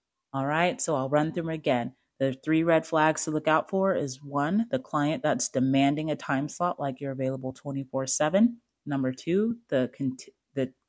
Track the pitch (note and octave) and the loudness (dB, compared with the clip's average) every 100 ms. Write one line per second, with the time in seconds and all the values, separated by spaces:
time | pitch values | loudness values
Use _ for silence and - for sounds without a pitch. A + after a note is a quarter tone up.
0 | _ _ _ C#3 C#3 D#3 F3 - - C#3 | _ _ _ -6 -2 0 0 0 -2 -2
1 | C3+ D3 D#3 E3+ E3 D#3+ D3+ B2 B2 - | 2 2 0 -2 -4 -4 0 0 0 -8
2 | _ - C3+ B2+ D#3 D#3+ E3 D#3+ D#3 D#3 | _ -2 -2 -2 0 2 4 2 2 2
3 | D#3 D#3 - D3+ D#3 D#3 - F#3+ G3 C3 | 4 2 -2 -2 2 2 2 0 0 0
4 | C#3 C3 C#3+ C#3 D3+ G3+ A#3 C3 - D3+ | -2 -8 -6 -2 0 0 0 -2 -2 -2
5 | D3 D#3+ D3+ B2+ - C3 C3 C3+ C#3 D3 | 0 0 0 0 -2 0 2 4 4 2
6 | D#3 D3+ - C3+ C#3+ - F3 - C#3 B2+ | -2 -4 -2 -2 -2 -2 -4 -2 -4 -4
7 | C#3 C3 C3 C3+ C3 B2+ C#3+ C#3 C3 C3+ | -6 -4 -4 -4 -6 -8 -8 -8 -4 -4
8 | C3+ - D3+ F#3+ A#3+ A#3 _ _ D3 C#3 | -2 0 2 4 4 2 _ _ -4 -2
9 | C3 B2+ E3 F#3+ A3+ A#3 - C3+ B2 - | -2 -2 0 0 0 -4 -2 0 0 -2
10 | C3+ C3 - - _ C#3 C3 - | -4 -4 -10 -20 _ -4 -4 -6